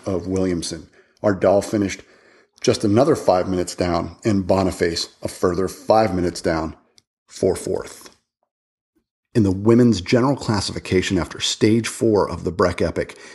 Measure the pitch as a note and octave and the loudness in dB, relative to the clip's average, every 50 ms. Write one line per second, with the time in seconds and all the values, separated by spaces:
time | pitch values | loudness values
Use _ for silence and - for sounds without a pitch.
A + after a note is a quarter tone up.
0 | - G2+ F#2+ E2+ E2+ F#2 F#2+ F#2+ F#2 F#2 F2 E2+ E2 - E2+ E2 E2 _ _ _ | -6 -4 -4 -4 -4 -4 -2 -2 0 0 -2 -4 -6 -8 -10 -12 -14 _ _ _
1 | _ _ _ - - G#2+ G2+ F2 G#2 F#2 G2 G2+ G2 - A2+ G#2 G2+ F#2 - - | _ _ _ -2 0 0 0 2 4 4 4 4 2 0 -2 -2 -2 -2 -4 -8
2 | - _ _ _ _ _ _ _ _ _ _ _ - B2 A2 - - G#2 G2+ A#2+ | -16 _ _ _ _ _ _ _ _ _ _ _ 0 0 2 2 0 0 2 2
3 | C#3+ E3 C3 - - - F2+ F#2 F2 F#2+ F#2 F2+ E2+ - - - F#2 F2 E2+ E2+ | 4 2 2 0 2 2 2 2 0 -2 -2 -4 -4 -4 -4 -4 -2 -2 -2 -2
4 | F2 F#2 F2 - - A#2 G2+ G2 F#2 F#2 G2 F#2+ F#2+ F2+ E2 - F#2+ E2+ E2+ - | -4 -6 -10 -6 -2 -2 0 0 0 0 0 2 2 0 0 0 -2 -2 -2 -4
5 | - - _ - - - - - - F#2 F2 F2+ F#2+ F2 - - - - G#2+ A2 | -8 -10 _ -12 -12 -12 -8 -2 -2 0 0 0 -4 -4 -6 -8 0 2 4 4
6 | A2+ G2 F#2 F2+ F2 F2 E2+ - - F#2 E2 D#2+ D#2+ D#2 - _ _ _ _ _ | 4 2 0 -2 -2 -2 -4 -4 -4 -2 -2 -2 -4 -6 -10 _ _ _ _ _
7 | _ _ _ _ _ _ - - G2 F#2+ E2+ - - - - - - - - - | _ _ _ _ _ _ -8 -2 0 0 0 -2 -4 -6 -6 -6 -8 -12 -16 -20
8 | - - _ _ _ _ _ _ _ _ _ _ _ _ _ _ _ _ _ _ | -20 -20 _ _ _ _ _ _ _ _ _ _ _ _ _ _ _ _ _ _
9 | _ _ _ _ _ _ - B2 G#2 G2 F#2 F#2+ G2+ A2+ A#2 A#2+ B2 A#2+ G#2+ F#2 | _ _ _ _ _ _ 0 2 2 2 0 2 4 4 6 6 6 4 4 2
10 | F2 - B2+ A#2 B2 C#3+ C#3 - - - A2 F#2+ - - E2+ E2+ - - F#2+ F#2 | 0 0 2 2 2 0 -2 -2 -2 -2 -2 -2 -2 -4 -8 -10 -4 0 0 0
11 | F#2 - G2 E2+ D#2 - - - - - - - A#2+ G#2+ A2 A#2 A2+ - - - | 0 0 -2 -2 -2 -4 -8 -6 -6 -4 0 2 2 4 4 2 0 -4 -4 -2
12 | A#2 A2+ G#2 F#2+ E2 - F2 E2+ F2 F2+ E2 G2+ F#2+ F2 F2 - F#2+ E2 - F#2 | 0 2 2 2 2 0 -4 -6 -6 -6 0 2 0 0 2 0 -2 -2 -2 -4
13 | - - - - - - | -6 -8 -10 -20 -20 -20